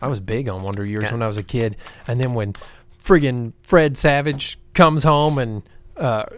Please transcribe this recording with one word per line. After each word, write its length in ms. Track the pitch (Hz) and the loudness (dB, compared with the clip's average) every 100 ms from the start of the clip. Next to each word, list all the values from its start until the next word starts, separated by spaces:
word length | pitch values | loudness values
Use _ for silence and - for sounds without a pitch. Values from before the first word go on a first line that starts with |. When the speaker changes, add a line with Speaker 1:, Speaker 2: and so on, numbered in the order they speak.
Speaker 1:
I 60 | 127 | -6
was 120 | 113 | -6
big 280 | 95 113 127 | -4 -6 -4
on 140 | 95 | -6
Wonder 220 | 95 101 101 | -6 -6 -6
Years 180 | 107 | -4
Speaker 2:
Yeah. 80 | 107 | -4
Speaker 1:
when 100 | 117 | -2
I 60 | 110 | -4
was 100 | 104 | -4
a 60 | |
kid. 320 | 101 123 113 101 - - - | -4 -2 -2 -4 -16 -18 -6
And 120 | 120 | -2
then 120 | 127 | -2
when 200 | 120 101 98 - - - - | -2 -4 -8 -14 -20 -20 -12
friggin' 480 | - 180 139 123 117 - | 4 4 4 -2 -6 -10
Fred 340 | - 180 151 135 | 2 4 4 2
Savage 600 | 160 143 147 143 - - - | 2 2 0 -4 -8 -12 -8
comes 300 | - 165 156 | 4 6 6
home 340 | 160 147 151 143 | 4 4 2 0
and, 260 | 117 107 - - - - | -4 -6 -12 -20 -20 -6
uh, 260 | 135 110 - | -2 -2 -4